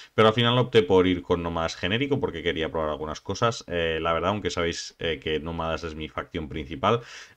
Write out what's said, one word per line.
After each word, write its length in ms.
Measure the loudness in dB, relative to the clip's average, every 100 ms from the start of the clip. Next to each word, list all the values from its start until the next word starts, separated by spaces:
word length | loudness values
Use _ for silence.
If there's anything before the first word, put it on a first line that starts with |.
| -4
pero 140 | 4 6
al 60 |
final 240 | 6 2 2
opté 240 | 4 4
por 240 | 6 6 6
ir 160 | 2
con 220 | 0 -2
Nómadas 320 | 0 -2 -4 -4
genérico 420 | -2 -2 0 2
porque 240 | 2 2
quería 300 | -2 0 -2
probar 160 | -2 -2
algunas 320 | -2 -6 -8
cosas. 440 | -8 0 0 0 -4
Eh, 320 | -2 0 0
la 100 | 0
verdad, 180 | 0 0
aunque 200 | 0 -2
sabéis, 460 | 0 -2 -2 -10 -6
eh, 220 | -4 -4
que 160 | -2 -4
Nómadas 460 | -4 -4 -4 -4
es 100 | -6
mi 140 | -8 -8
facción 400 | -8 -8 -8 -6
principal, 540 | -8 -8 0 2 2 -2 -18 -20